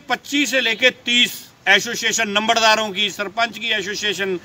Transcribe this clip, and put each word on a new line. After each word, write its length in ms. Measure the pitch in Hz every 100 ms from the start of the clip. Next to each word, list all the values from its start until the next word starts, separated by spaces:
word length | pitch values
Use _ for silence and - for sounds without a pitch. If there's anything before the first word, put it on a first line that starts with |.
| -
पच्चीस 460 | 247 - 285 269
से 100 | 262
लेके 280 | 233 220 254
तीस 640 | 240 - 240 226 - - _ -
association, 600 | 196 226 226 226 196 220
नंबरदारों 600 | 202 220 226 220 214 214
की, 200 | 190 208
सरपंच 480 | 196 202 208 233 214
की 100 | 226
association, 720 | 220 185 202 208 175 196 180